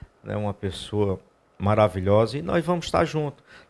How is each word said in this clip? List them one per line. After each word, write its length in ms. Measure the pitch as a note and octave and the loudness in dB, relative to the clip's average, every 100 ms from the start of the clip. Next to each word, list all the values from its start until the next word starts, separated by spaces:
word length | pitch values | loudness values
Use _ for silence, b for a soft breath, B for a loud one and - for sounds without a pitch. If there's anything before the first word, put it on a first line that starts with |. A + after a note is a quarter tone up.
| B _ | B _
né, 140 | G#2 G#2 | -10 -6
uma 180 | G#2 | -6
pessoa 640 | G2 G2 - - G#2 G2+ F#2 _ _ _ - | -6 -8 -8 -6 -2 0 -2 _ _ _ -4
maravilhosa, 800 | G2 G#2+ G#2+ F#2 F#2 G#2 A2 C#3 | 0 4 4 2 4 4 4 -2
e 40 | |
nós 220 | E3+ E3+ | -2 -2
vamos 200 | D#3+ F3 | 0 -2
estar 200 | - F3 | -2 0
juntos, 400 | E3 D#3 D3 - B B B | 0 0 -6 -8 B B B